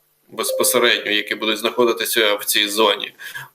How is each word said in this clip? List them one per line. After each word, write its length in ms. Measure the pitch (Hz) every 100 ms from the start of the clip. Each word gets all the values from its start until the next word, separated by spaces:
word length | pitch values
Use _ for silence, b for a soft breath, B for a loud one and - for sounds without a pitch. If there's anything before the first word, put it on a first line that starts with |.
| _ _ _ 110
безпосередньо, 760 | 104 - - 123 117 104 101
які 240 | 104 - 107
будуть 220 | 110 107
знаходитися 800 | 113 120 120 110 110 117 107 101
в 100 | -
цій 220 | 110 104
зоні. 460 | 104 107 101 - - B B B